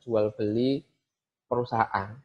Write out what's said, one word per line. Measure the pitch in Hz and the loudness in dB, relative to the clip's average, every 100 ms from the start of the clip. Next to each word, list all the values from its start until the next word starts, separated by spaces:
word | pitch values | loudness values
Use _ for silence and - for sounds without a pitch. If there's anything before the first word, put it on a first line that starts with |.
jual | 123 110 104 - | -2 2 2 0
beli | 107 110 131 139 - _ _ _ _ _ _ | 0 2 2 0 -6 _ _ _ _ _ _
perusahaan. | 123 120 113 107 101 98 123 | -2 0 0 0 0 -4 -12